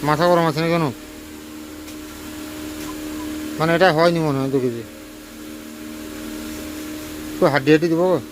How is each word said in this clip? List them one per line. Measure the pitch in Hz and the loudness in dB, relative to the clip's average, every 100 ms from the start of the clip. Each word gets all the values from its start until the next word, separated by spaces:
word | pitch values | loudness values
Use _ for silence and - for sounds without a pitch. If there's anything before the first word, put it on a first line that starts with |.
মাথা | 143 151 175 | 2 4 6
গরম | 175 165 | 6 6
আছে | 147 | 2
নাকি | 165 | 2
অনুপ? | 170 156 117 - - - - - - - - - - - - - 311 302 311 311 311 - - - 311 - - - - | 2 2 -2 -12 -14 -14 -14 -14 -14 -14 -14 -12 -12 -12 -12 -12 -10 -10 -8 -8 -8 -8 -8 -8 -8 -6 -6 -6 -2
মানে | 160 170 | 2 6
এটা | 185 | 6
হয়নি | 156 170 170 | 8 6 6
মনে | 156 135 | 2 2
হয় | 135 | 2
দু | 135 | 2
কেজি। | 127 117 110 - - - - - 78 76 76 78 78 76 76 76 78 76 76 76 78 - - - - - - | 2 -2 -8 -14 -16 -16 -16 -14 -14 -14 -14 -14 -14 -12 -10 -10 -8 -8 -8 -8 -8 -8 -8 -8 -10 -10 -8
একটু | - 175 | 2 4
হাড্ডি | 139 135 | 4 6
হাড্ডি | 156 170 | 6 6
দেবো | 165 180 | 4 4
গো। | 170 110 | 2 0